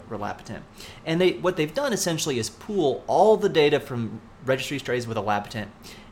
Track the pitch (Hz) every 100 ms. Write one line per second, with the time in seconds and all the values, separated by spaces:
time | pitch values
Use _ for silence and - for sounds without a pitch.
0 | - 107 101 - - 98 - - - -
1 | 156 165 185 113 175 180 151 269 285 208
2 | 180 156 160 123 107 - - 202 143 -
3 | - 135 208 214 190 156 147 180 - 120
4 | 110 110 - - 123 131 - 139 - 123
5 | 113 113 101 104 101 110 98 - - -
6 | -